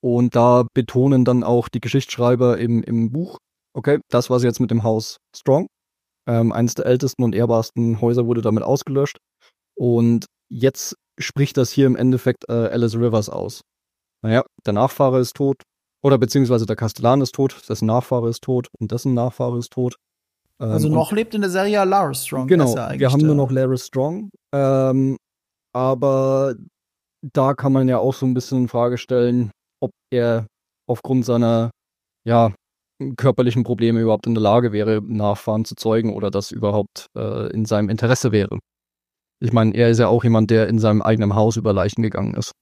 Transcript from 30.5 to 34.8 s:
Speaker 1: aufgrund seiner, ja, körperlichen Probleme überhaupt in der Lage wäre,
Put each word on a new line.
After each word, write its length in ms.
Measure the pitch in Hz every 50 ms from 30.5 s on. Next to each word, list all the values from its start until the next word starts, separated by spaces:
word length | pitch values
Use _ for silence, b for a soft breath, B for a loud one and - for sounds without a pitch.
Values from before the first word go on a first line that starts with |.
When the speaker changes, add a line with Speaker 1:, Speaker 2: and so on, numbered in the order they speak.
| _ _ _ _ _ _ _ _
Speaker 1:
aufgrund 360 | 123 - _ - 131 131 120
seiner, 460 | 120 120 120 120 113 117 113 113 117 - _ _ _ _ _ _ _ _ _ _
ja, 260 | 113 117 117 117 113 98 _ _ _ _ _ _ _ _ _ 135 135 131
körperlichen 480 | - 120 135 120 - 127 123 117 131 117
Probleme 360 | 117 123 110 117 117 117 113
überhaupt 260 | 113 113 107 104 -
in 80 | 120 117
der 80 | 110 107
Lage 300 | 101 104 120 123 117 104
wäre, 300 | 104